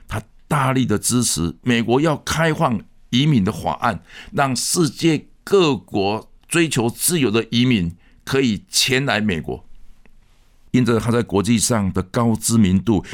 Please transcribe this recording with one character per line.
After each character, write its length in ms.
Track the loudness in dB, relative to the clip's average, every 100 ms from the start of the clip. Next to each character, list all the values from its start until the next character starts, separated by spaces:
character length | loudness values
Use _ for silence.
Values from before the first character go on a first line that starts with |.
| -12
他 140 | -12 -12 -20 -6
大 240 | -2 0
力 140 | 0 0
的 140 | -2
支 240 | 0 0
持 340 | 0 -2 -4 -4
美 180 | -2 -2
国 180 | 2 2
要 160 | 2 -2
开 360 | -4 -2 0
放 260 | 0 -2 -2 -8 -20 -4
移 160 | 0 2
民 180 | 2
的 80 | 0
法 220 | -2 -6 -4
案， 240 | -4 -4 -12 -20 -10
让 240 | -2 -2 -2
世 320 | -4 0 0
界 400 | 0 0 0 -4 -18
各 320 | 0 4 4 0
国 560 | -4 -2 -2 -2 -8 -20 _
追 220 | 0 0
求 180 | 0 -2
自 280 | -2 -2 0
由 120 | 2
的 160 | 2 0
移 160 | 0 2
民 300 | 2 0 -6 -20 -20
可 160 | -4 0
以 240 | 0 -2 -4
前 340 | -4 0 0
来 160 | 0 0
美 220 | 0 -2
国。 240 | -6 -10 -12 -20 -20 -20 -20 -20 _ _ _ _ _
因 140 | 0 2
着 140 | 2
他 100 | 2
在 140 | 0
国 180 | 0 0
际 160 | 2 2
上 340 | 2 0 0
的 100 | -2
高 320 | -4 0 0 0
知 200 | 0 2
名 240 | 4 2
度 240 | 2 0 -2